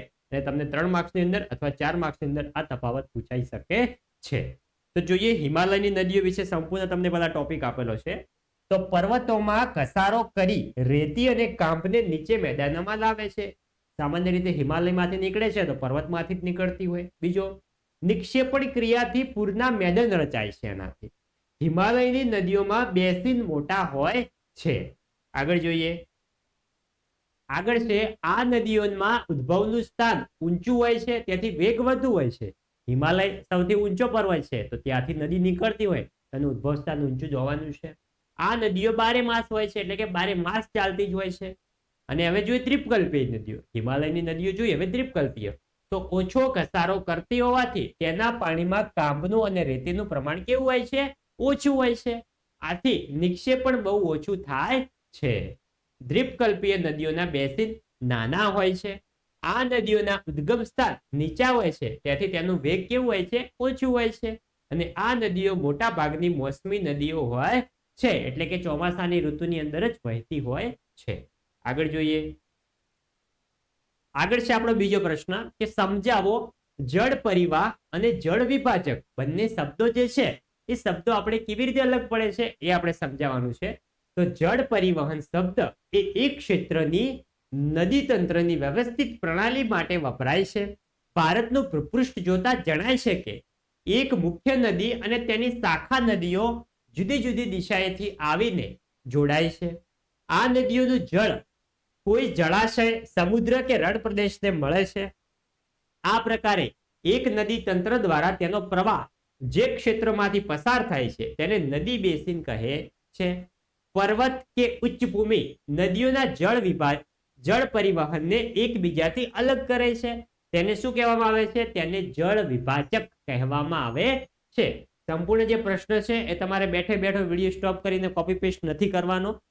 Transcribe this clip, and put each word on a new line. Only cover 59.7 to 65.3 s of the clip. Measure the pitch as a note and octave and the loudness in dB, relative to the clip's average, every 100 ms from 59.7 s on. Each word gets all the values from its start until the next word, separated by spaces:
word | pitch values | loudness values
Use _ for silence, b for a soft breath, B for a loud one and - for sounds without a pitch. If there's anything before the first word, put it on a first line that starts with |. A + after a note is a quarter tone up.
| B3 G#3+ G#3+ G3+ G3 - | 0 2 2 2 -2 -4
ઉદ્ગમ | D3 D3 A#3 | -6 0 0
સ્થાન | A3 - B3 - - C#3+ | 0 0 0 0 -6 -4
નીચા | D3+ D#3 B3+ | -4 0 2
હોય | B3 F3+ | 4 2
છે, | - A#2 A2 | -2 -6 -6
તેથી | C#3+ C#3 G3 | -4 -2 -2
તેનું | F3 F3 F3+ | -2 0 0
વેગ | C#3 F#3 F#3 | 0 -2 0
કેવું | B3+ B3 | -2 0
હોય | G3 | 0
છે? | F3+ A#3+ A#3+ - | 0 -2 -4 -4
ઓછું | B3+ C4 C4 | -2 0 0
હોય | B3 A3+ | 2 0
છે. | A3+ A3+ A3 _ _ - | -2 -8 -8 _ _ -8
અને | D#3 E3+ - | -4 -4 -2
આ | G#3+ | 0
નદીઓ | B3 G#3 | 0 0